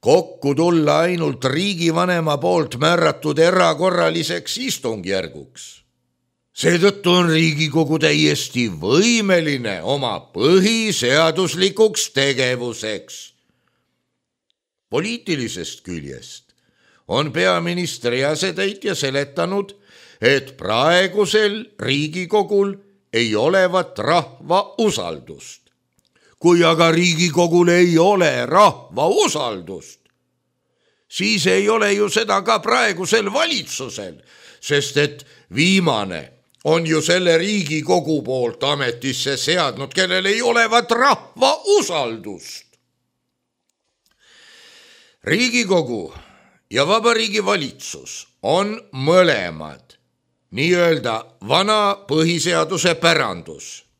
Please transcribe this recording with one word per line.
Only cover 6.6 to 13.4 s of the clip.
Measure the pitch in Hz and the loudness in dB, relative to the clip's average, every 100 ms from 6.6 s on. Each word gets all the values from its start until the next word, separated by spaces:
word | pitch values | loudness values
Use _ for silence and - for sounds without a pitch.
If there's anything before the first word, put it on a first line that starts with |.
| 156 175 196 196 175 180 | 0 4 2 2 2 2
on | 175 | 4
Riigikogu | 160 165 147 156 147 151 156 | 2 0 -2 -2 0 0 2
täiesti | 156 151 151 147 - 123 117 | 2 2 2 0 -4 -2 -2
võimeline | 82 87 143 220 233 202 180 160 139 117 95 | -2 0 2 4 2 2 0 0 -4 -6 -6
oma | 82 139 127 95 - | -4 -4 -2 -6 -8
põhiseaduslikuks | - 127 185 190 226 220 190 120 143 160 160 180 156 190 196 220 - - | 0 4 4 4 0 -2 -2 0 2 2 2 -2 0 -2 2 2 2 -4
tegevuseks. | - 139 127 127 127 120 113 110 104 - - - _ | 0 0 0 0 -2 -6 -8 -8 -8 -10 -20 -20 _